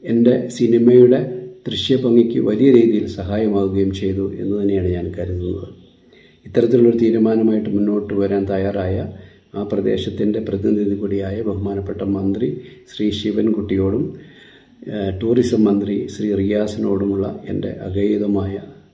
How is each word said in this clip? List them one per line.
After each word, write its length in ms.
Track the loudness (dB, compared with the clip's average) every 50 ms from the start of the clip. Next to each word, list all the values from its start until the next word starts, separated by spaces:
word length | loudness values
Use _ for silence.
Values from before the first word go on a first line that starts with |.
| -2
എൻ്റെ 460 | 0 2 4 6 4 4 2 0 -6
സിനിമയുടെ 680 | -2 0 2 2 4 6 6 8 8 10 8 8 6 4 0 -4 -8 -12 -12 -16 -18 -14 _
ദൃശ്യഭംഗിക്ക് 760 | -10 -8 -8 -2 0 0 2 2 4 4 4 4 4 2 -2
വലിയ 300 | 0 0 0 4 4 6
രീതിയിൽ 340 | 6 6 6 4 2 0 -2
സഹായമാവുകയും 840 | -4 -8 -8 -6 -4 -2 -2 0 0 0 0 0 0 0 0 0 0 -2
ചെയ്തു 320 | -4 -4 -4 -2 -2 -4 -4 -6
എന്ന് 220 | -6 -4 -4 -2
തന്നെയാണ് 320 | 0 0 0 0 2 0
ഞാൻ 180 | 0 -2 -2 -4 -8
കരുതുന്നത്. 560 | -6 -8 -6 -6 -6 -6 -4 -6 -6 -8 -10 -14 -18 -20 -20 _ _ _ _ _ _ _ _ _ _ _ _
ഇത്തരത്തിലുള്ളൊരു 520 | -2 0 2 2 4 6 6 6 6 4
തീരുമാനമായിട്ട് 720 | 4 2 2 4 4 2 2 2 2 2 2 2 0 -2 -2
മുന്നോട്ട് 440 | -2 0 0 0 0 -2 -2 -4 -2
വരാൻ 320 | -2 0 0 0 0 0
തയ്യാറായ 500 | 0 -2 -2 -2 -2 -2 -2 -2 -2 -2 -4 -4 -6 -10 -14 -20 -20 -20 _ _ _
ആ 140 | -10 -8 -6
പ്രദേശത്തിൻ്റെ 760 | -4 -4 -2 0 0 -2 -2 -4 -6 -4 -2 -2 -2 -2 -2
പ്രതിനിധി 560 | -4 -4 -6 -2 0 0 0 2 0 -2 -2
കൂടിയായ 420 | -4 -4 -4 -4 -4 -4 -4 -6 -4
ബഹുമാനപ്പെട്ട 600 | -4 -4 -4 -4 -4 -4 -6 -6 -6 -8 -8 -6 -4
മന്ത്രി 440 | -4 -2 -2 -2 -2 -2 -2 -2 -4 -4 -6 -12 -16 -20 -20 -20
ശ്രീ 200 | -20 -8 -2 -2 -2
ശിവൻകുട്ടിയോടും, 920 | -2 -2 -4 -2 -2 0 0 0 0 -2 -2 -2 -2 0 0 0 0 -2 -4 -6 -8 -14 -18 -20 -20 -20 -20 -20 _ -20 _ _ _ _
ഏഹ്, 320 | -14 -10 -8 -6 -4 -4 -4
ടൂറിസം 500 | -4 -2 2 2 2 2 2 2 2 4
മന്ത്രി 440 | 4 4 2 0 -2 -4 -4 -6
ശ്രീ 200 | -8 -8 -6 -4 -2 0
റിയാസിനോടുമുള്ള 920 | 0 0 0 0 0 -2 -2 -4 -4 -4 -2 -2 -2 -2 -2 -2 -2 -2 -4 -6 -10 -10
എൻ്റെ 260 | -8 -8 -6 -6 -6 -8 -8 -10
അഗൈതമായ 680 | -6 -4 -2 0 0 0 0 0 0 0 -2 -2 -4 -6 -8 -12 -14 -20 -20 _ _